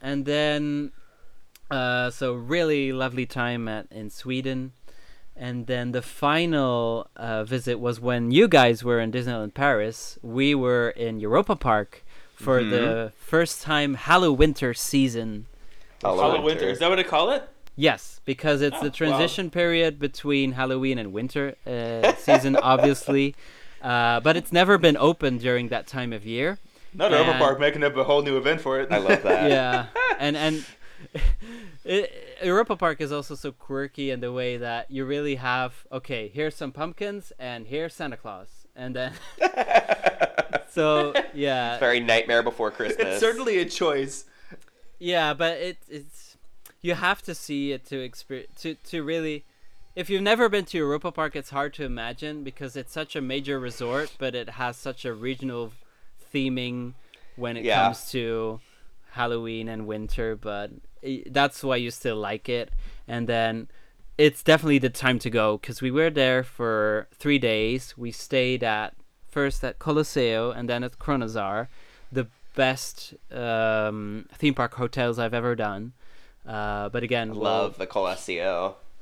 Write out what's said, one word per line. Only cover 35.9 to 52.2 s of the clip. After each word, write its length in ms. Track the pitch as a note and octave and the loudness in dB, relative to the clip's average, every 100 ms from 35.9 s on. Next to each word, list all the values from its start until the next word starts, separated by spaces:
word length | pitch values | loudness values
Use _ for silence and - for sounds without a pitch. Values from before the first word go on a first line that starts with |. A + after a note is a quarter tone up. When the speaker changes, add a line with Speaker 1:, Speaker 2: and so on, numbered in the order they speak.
Speaker 1:
okay, 360 | C3 - A#2+ G#2 | -10 -6 -6 -6
here's 220 | G#2+ D#3 D3+ | -4 -4 -4
some 160 | C#3+ | -10
pumpkins 600 | C#3+ D#3+ - G3+ G3+ - - | -6 -8 -6 -8 -8 -12 -12
and 300 | B2+ A#2+ A2 | -10 -10 -8
here's 260 | C#3+ E3 | -6 -6
Santa 240 | - D3+ A#2 | -6 -10 -8
Claus, 480 | A2+ F#2+ G2 - - - | -12 -12 -14 -16 -18 -12
and 200 | B2+ B2 | -8 -6
then 160 | B2+ - - - | -6 -8 -14 -2
<laughs> 520 | F#4 - - - - G#3 F#3 | -2 0 4 4 4 2 0
Speaker 2:
<laughs> 600 | - - - - - - | 0 0 0 -4 -4 -4
Speaker 1:
so 440 | - D#3 D3+ D3 C4+ - | 0 2 4 2 0 -2
yeah, 400 | D3 C#3+ B2+ A#2+ | -2 0 0 -2
Speaker 2:
It's 60 | A#2+ | 0
very 200 | A#2+ A#2+ | 2 4
Nightmare 440 | A#2 A2+ A2+ A#2 | 4 4 6 4
Before 280 | A#2 A#2 G#2+ | 4 0 -4
Christmas. 340 | - F2 - G3+ | -2 -4 0 0
Speaker 3:
It's 120 | G3 | 2
certainly 400 | A3 A#3 B3 F#3+ | 2 2 0 0
a 60 | E3+ | 0
choice. 600 | - E3+ C#3+ C3+ - - - - D#3 - _ - - | 0 0 2 -2 -6 -16 -20 -18 -18 -20 _ -20 -10
Speaker 1:
Yeah, 340 | F3 F3 D3+ | -2 2 2
but 240 | C#3+ E3 D#3+ | 2 0 0
it, 200 | F3+ F3 - | -6 -8 -14
it's, 480 | D3+ C#3+ - - - - - - - | -16 -16 -16 -20 -20 -18 -18 -20 -8
you 140 | E3+ D#3+ | -4 0
have 260 | F3+ G3+ | 0 0
to 120 | - D#3+ | -4 -10
see 360 | - C#3+ C#3+ | -6 -4 -4
it 140 | C3+ - | -4 -6
to 100 | C3+ B2+ | -8 -8
exper-, 400 | - - C3 - - | -12 -12 -12 -12 -12
to, 140 | E3 D#3 | -10 -10
to 280 | - E3+ | -8 -6
really, 420 | D3 E3 D#3+ D3 - _ - - - F3+ | -4 -2 -4 -6 -10 _ -18 -18 -14 -8
if 140 | E3+ | -2
you've 120 | F#3+ | 0
never 260 | G3+ A3+ A#3 | 4 4 4
been 160 | G3+ E3+ | 2 -2
to 120 | F3 | -2
Europa 340 | D3 D3 F3 | 0 -2 -4
Park, 240 | D#3+ D#3 D3 | -4 -4 -4
it's 160 | - | -6
hard 220 | C#3 D3 D3 | -4 -4 -6
to 80 | |
imagine 600 | C3+ A#2+ A#2 A#2+ | -6 -6 -6 -8